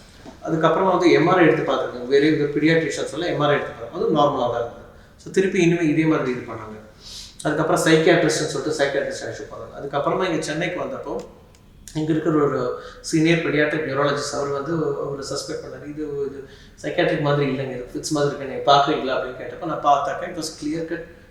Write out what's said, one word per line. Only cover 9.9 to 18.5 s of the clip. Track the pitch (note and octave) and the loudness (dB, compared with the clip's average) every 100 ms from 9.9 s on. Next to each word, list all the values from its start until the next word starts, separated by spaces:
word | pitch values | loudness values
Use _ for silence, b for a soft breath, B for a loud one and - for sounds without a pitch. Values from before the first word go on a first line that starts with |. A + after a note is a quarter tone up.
| C#3+ D#3 F#3 F#3 | -2 0 0 0
இங்க | D#3 | -2
சென்னைக்கு | D3 D#3 F3+ - | -2 -4 -4 -4
வந்தப்போ, | B2+ A#2+ C#3+ E3 - - - - - - - | -6 -8 -8 -10 -10 -18 -20 -20 -20 -20 -10
இங்க | D#3 D#3 | -4 0
இருக்கிற | D#3 E3+ D3+ | 0 2 2
ஒரு | C#3+ C3 B2 B B B | 2 0 -2 B B B
சீனியர் | - D#3+ D#3+ E3 | -2 2 4 4
பீடியாட்ரிக் | D3+ D3 D3 D#3 C3+ | 2 2 2 0 -2
நியூராலஜிஸ்ட் | C3+ C#3+ C#3 - | 0 0 0 -4
அவர் | C3 C#3 | -4 -2
வந்து, | C#3 D3+ E3 D3 C#3 C#3 | -2 -2 -2 -2 -2 -4
அவர் | C#3 | -6
சஸ்பெக்ட் | C3+ C#3 - - | -6 -6 -6 -8
பண்ணாரு. | - C3 C#3+ | -10 -12 -10
"இது, | D3 | -8
இது | D3 C#3+ C3+ C3+ B B B - | -6 -4 -4 -6 B B B -12
சைக்கியாட்ரிக் | - - D#3+ E3 | -6 -2 0 0
மாதிரி | C#3+ C#3+ C3+ | 2 2 0
இல்லைங்க, | B2+ C3 | -2 -4
இது | B2 B2 | -8 -8
ஃபிட்ஸ் | D3 - | -8 -4
மாதிரி | D3+ C#3+ | 0 0
இருக்கு, | C3 | -2
நீங்க | C3 | -6